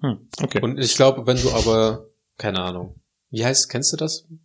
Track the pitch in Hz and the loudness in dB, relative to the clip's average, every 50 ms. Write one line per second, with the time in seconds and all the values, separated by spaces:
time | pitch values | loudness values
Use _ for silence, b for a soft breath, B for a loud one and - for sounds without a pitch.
0 | - 135 107 - - - - - - - - 104 98 117 135 143 131 113 - - | -4 -4 -4 -4 -8 -14 -8 -6 -4 -2 -2 -2 -2 -2 -2 -2 -2 0 4 4
1 | 135 135 131 131 113 123 127 127 123 127 - 113 110 113 110 113 110 110 110 110 | 6 4 4 2 0 0 0 2 2 2 2 2 2 4 4 4 4 2 0 -2
2 | - - _ _ _ _ _ - - 107 98 92 90 90 90 90 90 92 - - | -10 -18 _ _ _ _ _ -6 -6 -4 -2 -2 -4 -4 -6 -8 -10 -12 -14 -20
3 | _ _ _ _ _ - 127 110 113 127 135 131 - - - 123 139 - - - | _ _ _ _ _ -10 -6 -2 0 0 2 0 0 0 -2 -2 -2 -2 -2 -2
4 | 156 156 - - _ - 160 - | -4 -4 -6 -8 _ -16 -20 -20